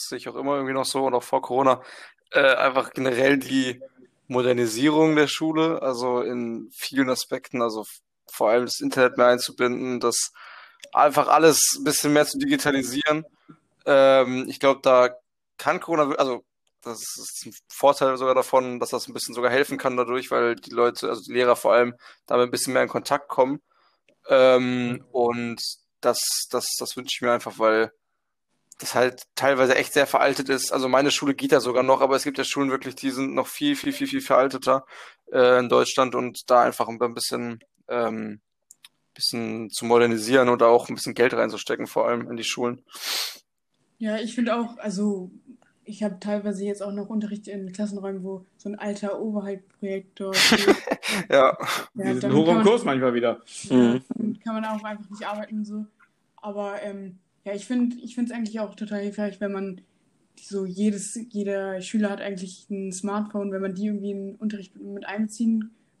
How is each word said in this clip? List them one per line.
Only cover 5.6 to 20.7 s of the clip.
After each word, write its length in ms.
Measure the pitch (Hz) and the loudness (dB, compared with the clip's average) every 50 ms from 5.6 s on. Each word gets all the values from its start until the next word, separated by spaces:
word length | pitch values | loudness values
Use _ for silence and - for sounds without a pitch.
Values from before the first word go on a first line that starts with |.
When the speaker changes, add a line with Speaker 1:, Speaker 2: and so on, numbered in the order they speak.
| 160 160 165 - - | 0 0 0 -2 -2
Speaker 1:
also 400 | 131 131 120 123 127 123 123 120 | -4 -4 -2 -2 -2 -2 -2 -2
in 480 | 104 123 123 120 117 117 113 113 - _ | -4 -4 -6 -6 -6 -8 -8 -10 -14 _
vielen 380 | - - - - 135 139 127 | -12 -12 -6 0 0 0 0
Aspekten, 500 | 127 120 - - - 131 - - - 131 | 0 -2 -4 -6 -8 -10 -10 -8 -4 -2
also 220 | 117 117 107 110 104 | -2 -2 -2 -6 -10
f-, 180 | - - - _ _ _ _ _ - | -12 -16 -20 _ _ _ _ _ -20
vor 180 | - - 123 107 | -6 0 2 4
allem 160 | 110 120 123 | 4 2 2
das 160 | 117 - - | 0 -6 -6
Internet 380 | - 139 135 139 127 123 123 127 | -6 -4 2 4 2 2 4 4
mehr 80 | 123 | 6
einzubinden, 760 | 123 123 120 120 - 131 - 123 123 123 123 123 127 127 120 | 6 6 4 0 -6 -2 0 0 0 0 -2 -4 -6 -6 -2
das 320 | 120 120 113 - - - - - - - - - - - _ _ - - - | 0 0 0 0 -4 -6 -8 -16 -20 -20 -20 -20 -20 -20 _ _ -20 -4 2
einfach 360 | - - 151 135 147 139 - | 4 4 6 6 4 4 6
alles 480 | - 151 156 165 143 - - - - - | 6 8 8 8 6 6 2 0 0 0
ein 60 | 143 | -2
bisschen 280 | - 143 - - 147 147 | -2 0 0 2 2 4
mehr 100 | 147 151 | 4 4
zu 140 | 147 - 143 | 2 0 -4
digitalisieren. 880 | 139 143 143 143 - 147 139 139 131 120 123 139 147 156 151 156 160 - _ _ _ _ 156 _ _ _ _ _ _ | -2 0 0 0 0 0 0 0 -2 -2 -4 -4 0 0 0 -2 -2 -8 _ _ _ _ -20 _ _ _ _ _ _
Ähm, 640 | - 143 139 135 135 135 135 127 123 127 127 131 - | 4 6 8 8 8 8 6 6 4 0 -4 -4 -6
ich 100 | 135 - | -6 2
glaub, 220 | - 139 135 135 - | 2 2 2 4 4
da 280 | 139 131 127 123 123 123 - _ _ _ _ _ _ _ _ | 6 6 8 6 4 2 -4 _ _ _ _ _ _ _ _
kann 220 | - 143 160 180 | -2 -2 -2 -2
Corona, 280 | - - 170 160 151 139 | -2 -2 0 2 2 0
wir-, 100 | 147 - | 2 0
also 240 | 147 135 123 110 - _ _ _ _ _ _ _ _ | 0 0 0 -6 -8 _ _ _ _ _ _ _ _
das 160 | 120 117 107 | -14 -12 -12
ist 420 | - - - - - - - - - | -12 -12 -12 -12 -14 -14 -14 -14 -16
ein 60 | 123 107 - _ _ | -16 -18 -20 _ _
Vorteil 480 | - - - 139 139 - 147 135 131 | -10 2 2 2 4 4 2 0 0
sogar 180 | 123 131 131 127 | 0 0 2 2
davon, 460 | 127 120 - - 131 127 127 123 120 | 2 2 2 2 2 2 2 -4 -6
dass 100 | 120 113 | -6 -4
das 160 | - 123 - - | -4 -6 -6 -8
ein 40 | 117 | -10
bisschen 220 | 110 - - 120 | -10 -10 -8 -8
sogar 160 | 117 120 123 | -2 -2 0
helfen 260 | 120 131 143 - 139 135 | 2 2 0 0 -4 -4
kann 180 | - 135 127 | -4 -4 0
dadurch, 340 | 123 123 113 123 127 123 - | 0 -2 -2 -2 -6 -4 -2
weil 240 | 123 123 120 117 117 | -2 0 0 0 -2
die 140 | 113 - - | -4 -8 -10